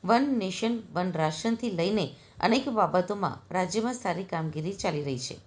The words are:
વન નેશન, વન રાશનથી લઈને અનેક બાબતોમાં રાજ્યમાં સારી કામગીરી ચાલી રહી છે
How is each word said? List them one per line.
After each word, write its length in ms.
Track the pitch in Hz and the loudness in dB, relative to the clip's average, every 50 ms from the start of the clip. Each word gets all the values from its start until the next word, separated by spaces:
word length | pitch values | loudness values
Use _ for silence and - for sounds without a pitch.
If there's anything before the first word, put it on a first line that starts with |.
| - | 4
વન 220 | 180 226 240 277 294 269 233 | 4 4 4 4 4 2 0
નેશન, 400 | 190 190 180 - - 226 240 226 202 - | 0 -2 -2 -2 0 0 0 -2 -4 -4
વન 200 | - 180 180 185 170 | -2 -2 -2 0 0
રાશનથી 580 | 170 156 156 156 - - 226 226 226 - 233 | 2 0 0 0 0 0 0 0 0 -2 -2
લઈને 340 | 196 170 165 190 214 214 175 131 - - - - - - | 0 0 0 2 2 2 0 0 -4 -10 -20 -20 -6 0
અનેક 300 | - 190 226 269 262 285 | 2 4 4 4 2 0
બાબતોમાં 640 | 240 214 190 165 - 185 180 180 202 202 190 151 - - - - | 2 2 2 4 4 2 2 2 -2 -2 -2 -4 -4 -6 -12 -4
રાજ્યમાં 460 | - 185 185 175 170 214 226 240 254 247 | -2 -2 -2 0 0 -2 -2 -2 -4 -4
સારી 280 | - 202 170 175 190 | -2 -4 -2 -2 -4
કામગીરી 500 | 180 - 165 160 160 151 156 156 180 196 | -4 -4 -2 -2 -2 -4 -4 -4 -4 -6
ચાલી 280 | 190 - 196 160 147 143 | -2 -2 -2 -2 0 -2
રહી 180 | 139 135 120 - | -2 -4 -4 -6
છે 100 | - - - - | -8 -10 -12 -16